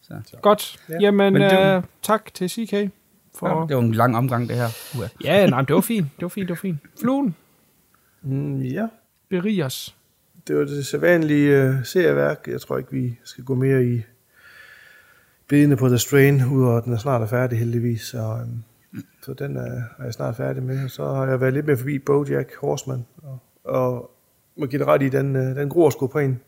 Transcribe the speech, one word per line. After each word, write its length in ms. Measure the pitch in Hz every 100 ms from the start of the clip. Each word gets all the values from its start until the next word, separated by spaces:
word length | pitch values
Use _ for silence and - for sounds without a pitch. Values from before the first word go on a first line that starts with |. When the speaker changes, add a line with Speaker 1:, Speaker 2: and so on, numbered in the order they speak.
Speaker 1:
Så. 340 | _ 156 - -
Speaker 2:
Godt. 340 | 202 208 - - -
Speaker 1:
Ja. 100 | 160
Speaker 2:
Jamen, 320 | 202 202 196
Speaker 1:
Men 100 | 190
det 340 | 196 190 196 185
Speaker 2:
øh, 60 | 180 _
tak 320 | - 208 -
til 160 | - 185
C 180 | - 220
K 200 | 202 208 - _ _ _ -
for 100 | 185 160
Speaker 1:
Ja, 60 | 160
det 80 | 135
var 60 |
en 120 | 120
lang 220 | 110 120 117
omgang, 320 | 131 120 120
det 80 | 117
her. 120 | 117 113 - 131
Uha. 100 | 98 -
Speaker 2:
Ja, 220 | 123 180 185
nej, 140 | 123
men 60 | 135
det 80 |
var 60 | 151
fint. 260 | 190 226 151 -
Det 60 |
var 60 | 175
fint, 200 | - 180
det 20 |
var 100 | 170
fint. 180 | 196 156 - _
Fluen. 360 | 226 269 277 156 _ _ _ _ _ _ _ _
Speaker 3:
Mm, 380 | 143 135 143 135
ja. 260 | 131 143 226 - _ _ _
Speaker 2:
Berig 340 | 185 185 208
os. 320 | 135 - - _ _ _ _ _ -
Speaker 3:
Det 80 | 147
var 80 |
det 220 | 147 143 135
sædvanlige, 760 | 143 160 175 156 147 143 139
øh, 220 | 131 135
serieværk. 640 | 123 185 165 143 71 151 -
Jeg 120 | 62
tror 180 | - 65
ikke, 120 | 65
vi 260 | 135 123 117
skal 200 | - -
gå 100 | 123
mere 300 | 127 135 135
i 180 | 123 120 110 _ _ _ - - - - - - _ _ _ _ _
bedene 280 | 143 147 143
på 120 | 131
The 100 | 123
Strain, 440 | - 139 135 139 127
udover 260 | 135 127 117
at 60 |
den 80 | 117
er 40 | 117
snart 240 | 139 127
er 40 | 110
færdig, 320 | 123 127 117
heldigvis. 420 | 117 117 120 113
Så, 160 | - 123
øhm, 440 | 110 113 117 120 110 _ _ - - _
så 120 | -
den 220 | 135 143 135
er, 260 | 123 123 117 -
er 60 |
jeg 100 | 127
snart 220 | 117 135 120
færdig 260 | 135 131
med. 220 | 127 131
Og 60 | 135
så 140 | - 143
har 120 | 135 131
jeg 140 | 131
været 120 | 131
lidt 140 | 131 147
mere 100 | 139
forbi 220 | 127 143
BoJack 560 | - 143 143 139 135 -
Horseman, 460 | 143 143 - 131 120 -
og, 160 | 151 131 _ _
og 460 | 117 131 127 123 120 _ _ _ _ -
må 100 | 147
give 120 | 135
det 100 | 139
ret 140 | 151
i, 60 | 135
den, 280 | 135 139 135
øh, 200 | 131 131
den 120 | 143
gror 220 | 160 156
sgu 160 | 135 131
på 120 | 151
en. 220 | 139 127